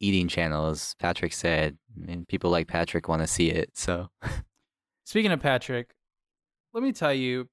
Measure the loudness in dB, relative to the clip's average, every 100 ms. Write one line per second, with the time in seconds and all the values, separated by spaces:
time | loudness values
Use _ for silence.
0 | 2 4 2 2 0 0 0 -2 -6 -4
1 | -2 0 -2 0 0 2 0 -4 _ -14
2 | -10 -10 -6 -2 2 2 2 -2 0 -2
3 | 0 0 0 2 2 2 -2 -4 -4 -4
4 | -6 _ -8 -8 -10 _ _ _ _ _
5 | -4 0 2 2 2 2 0 -4 -6 _
6 | _ _ _ _ _ _ _ -4 -2 0
7 | 0 2 0 -2 -4